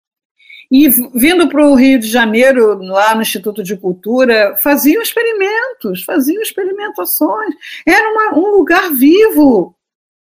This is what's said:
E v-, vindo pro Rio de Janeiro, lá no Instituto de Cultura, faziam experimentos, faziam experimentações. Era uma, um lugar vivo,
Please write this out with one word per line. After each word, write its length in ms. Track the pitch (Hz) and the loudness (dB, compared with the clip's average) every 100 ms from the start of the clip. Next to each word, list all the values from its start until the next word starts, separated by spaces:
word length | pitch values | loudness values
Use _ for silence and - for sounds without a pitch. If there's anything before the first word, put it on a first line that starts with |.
| _ _ _ _ _ - _ | _ _ _ _ _ -20 _
E 180 | - 294 | 2 4
v-, 220 | 240 247 | 2 -4
vindo 340 | 247 285 359 294 | -2 0 2 0
pro 280 | - 294 269 | 2 4 4
Rio 240 | 269 269 | 4 2
de 80 | 214 | 0
Janeiro, 760 | 240 226 220 262 254 214 196 | -2 0 2 2 4 2 0
lá 320 | 185 190 214 220 | -4 0 0 0
no 60 | |
Instituto 420 | 220 208 208 208 | -4 -6 -8 -10
de 140 | 185 196 | -10 -8
Cultura, 800 | 185 180 208 247 262 220 202 - | -6 -8 -4 0 2 2 0 -2
faziam 440 | 294 285 277 392 | 0 2 2 0
experimentos, 1040 | 440 440 466 427 392 440 523 480 214 185 | -2 -4 -4 -2 -4 -4 -6 -8 -10 -10
faziam 380 | - 330 262 392 | -6 -4 -2 -4
experimentações. 1120 | 440 - 381 403 415 - 359 - 302 415 427 285 - - - | -6 -6 -6 -6 -10 -10 -8 -4 -4 -4 -6 -10 -14 -8 0
Era 240 | 381 440 | 0 0
uma, 280 | 440 427 311 | -2 -2 0
um 180 | 403 403 | 2 2
lugar 340 | 302 349 381 | 2 0 0
vivo, 840 | 269 269 359 440 302 285 220 165 _ _ _ _ _ | 2 4 6 4 4 2 2 -2 _ _ _ _ _